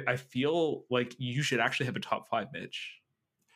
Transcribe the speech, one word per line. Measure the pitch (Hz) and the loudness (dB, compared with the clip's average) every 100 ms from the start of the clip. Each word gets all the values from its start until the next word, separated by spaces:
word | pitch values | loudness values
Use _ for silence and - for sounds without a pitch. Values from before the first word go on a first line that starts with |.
| 131 | 2
I | 123 | -2
feel | - 127 139 170 156 - - | -2 0 2 4 2 0 0
like | 123 123 - | 0 0 -4
you | 123 131 | -4 -2
should | 143 123 | 2 4
actually | 123 - 123 | 2 2 -2
have | 101 | -2
a | |
top | - 110 - | -2 -4 -2
five, | 117 98 | -4 -4
Mitch. | 82 98 - - - _ _ _ _ _ | -8 -10 -10 -12 -16 _ _ _ _ _